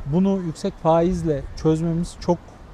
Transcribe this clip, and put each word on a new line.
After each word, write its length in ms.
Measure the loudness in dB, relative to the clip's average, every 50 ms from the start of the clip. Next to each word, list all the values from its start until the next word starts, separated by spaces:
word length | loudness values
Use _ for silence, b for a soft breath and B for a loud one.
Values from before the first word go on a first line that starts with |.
| -6
Bunu 360 | 0 2 2 4 4 2 0 -2
yüksek 280 | -4 -6 -4 -6 -6 -6 -2 2
faizle 600 | 2 4 4 4 2 0 0 0 -2 -2 -2 -4 -8 -12
çözmemiz 600 | -2 2 2 2 2 2 0 0 -2 -2 -4 -8 -8
çok 180 | -2 -2 -2 -2 -2 -10 -20 -20 -20 -20